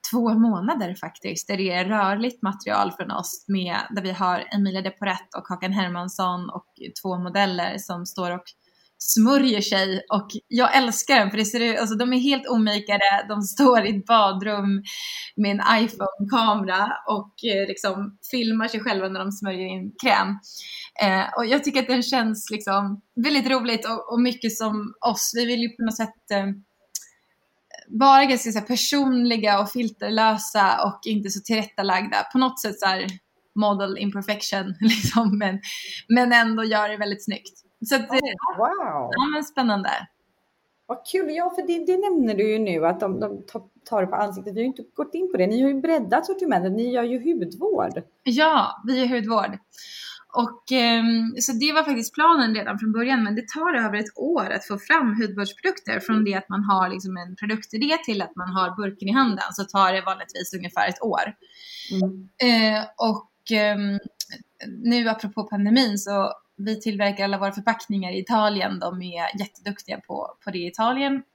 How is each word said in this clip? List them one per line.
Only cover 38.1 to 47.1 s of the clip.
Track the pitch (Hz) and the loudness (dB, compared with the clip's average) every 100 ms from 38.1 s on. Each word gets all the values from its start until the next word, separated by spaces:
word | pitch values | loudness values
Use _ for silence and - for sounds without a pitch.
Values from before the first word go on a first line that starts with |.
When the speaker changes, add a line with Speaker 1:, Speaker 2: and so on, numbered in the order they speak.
Speaker 2:
Oh, | 262 254 190 359 190 | 0 0 -4 -4 0
wow. | 247 392 262 147 123 | 0 0 -2 -4 -4
Speaker 1:
ja, | 254 285 | -2 0
men | 302 | -2
spännande. | 294 - 240 202 196 - 190 _ _ _ _ _ _ _ - | -4 0 2 2 0 -4 -6 _ _ _ _ _ _ _ -12
Speaker 2:
Vad | 240 - | -10 -4
kul! | 370 311 | -2 -2
Ja, | 311 349 | -2 -2
för | 349 339 | -2 -4
det, | 339 330 | -2 0
det | 370 403 | 0 2
nämner | 339 233 | 2 2
du | 196 214 | 2 2
ju | 220 | 2
nu, | 214 170 165 | 0 2 2
att | 175 | 0
de, | 202 185 | -2 -2
de | 208 202 - | -4 -8 -12
tar, | 226 - _ | -14 -14 _
tar | - 214 | -4 -2
det | 190 | 0
på | 196 | 0
ansiktet. | 202 190 202 | -2 -4 -8
Vi | 196 | -2
har | |
ju | 247 | -4
inte | 262 - | -4 -12
gått | - 294 | -8 -6
in | 330 370 | -4 -2
på | 262 | 2
det. | 180 | 2
Ni | 226 | 4
har | 269 | 2
ju | 269 | 2
breddat | 330 320 190 262 330 | 0 0 2 0 0
sortimentet. | 392 359 185 185 | -4 0 0 0
Ni | 208 240 | -2 0
gör | 247 | 0
ju | 233 | 0